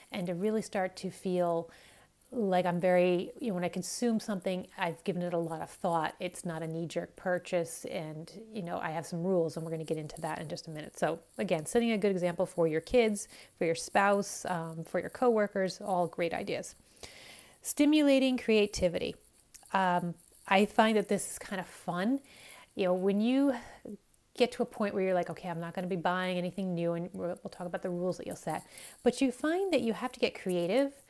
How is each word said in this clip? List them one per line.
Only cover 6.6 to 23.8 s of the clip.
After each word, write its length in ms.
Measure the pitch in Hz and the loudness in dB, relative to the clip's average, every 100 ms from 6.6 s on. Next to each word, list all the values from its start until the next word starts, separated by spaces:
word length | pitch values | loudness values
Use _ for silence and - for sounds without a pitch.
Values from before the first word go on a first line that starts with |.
a 40 | 165 | -6
knee-jerk 480 | 165 165 170 175 - | -6 -6 -6 -8 -6
purchase, 680 | 185 180 180 180 170 - - | -2 -2 -2 -2 -2 -6 -8
and, 460 | 190 156 156 160 196 220 | -8 -8 -10 -12 -16 -12
you 80 | 220 | -8
know, 180 | 170 175 | -6 -6
I 120 | 170 | -4
have 140 | 160 160 | -6 -6
some 160 | 170 | -4
rules, 360 | 175 185 160 160 | 0 2 2 -2
and 80 | 165 | -6
we're 60 | |
gonna 120 | 160 | -6
get 140 | 156 156 | -4 -6
into 220 | 151 - | -6 -8
that 180 | 160 156 | -6 -6
in 80 | 143 | -8
just 200 | 170 - | -10 -10
a 20 | |
minute. 280 | 151 151 - | -12 -12 -2
So 220 | 160 170 - - | -2 -2 -6 -6
again, 280 | 208 170 156 | 0 0 0
setting 260 | 240 233 | 2 2
a 60 | 220 | 2
good 140 | 202 | 2
example 340 | 190 175 175 180 | 2 0 0 0
for 220 | - 165 | 2 2
your 120 | 156 | 2
kids, 480 | - 247 226 208 - - - - | 2 4 4 2 -6 -14 -18 -2
for 80 | 180 | 0
your 100 | 165 | 0
spouse, 720 | - 208 196 202 202 - - | 0 2 4 4 0 -6 -4
um, 400 | 180 165 160 165 | -4 -4 -8 -6
for 140 | 180 | -4
your 100 | - | -4
coworkers, 720 | - 254 226 202 202 190 - | 0 4 4 2 0 -2 -2
all 260 | 208 185 175 | -2 0 0
great 260 | - 170 | 0 -2
ideas. 420 | - 196 147 - - - - - - - - - - | -2 -4 -6 -6 -14 -20 -20 -20 -18 -20 -20 -20 -12
Stimulating 760 | - - 294 302 285 269 262 254 | -4 4 6 8 8 6 6 2
creativity. 800 | - 214 208 - 180 165 - - - _ _ - - | 4 4 4 2 0 0 -4 -6 -14 _ _ -20 -2
Um, 420 | 190 185 175 175 170 - - - | 2 2 2 0 -6 -14 -14 2
I 180 | 190 208 | 4 6
find 320 | - 220 220 | 6 6 4
that 120 | 202 | 2
this 220 | 202 - | 0 -2
is 60 | - | -8
kind 220 | - 190 | -8 -8
of 80 | 175 | -8
fun. 540 | - - 175 202 269 - - - - - - | -10 -6 -2 0 0 -4 -20 -20 -20 -12 -2
You 100 | 185 | 2
know, 80 | |
when 260 | 185 190 202 | 2 2 2
you 360 | 220 262 277 240 - - | 4 4 4 2 -6 -16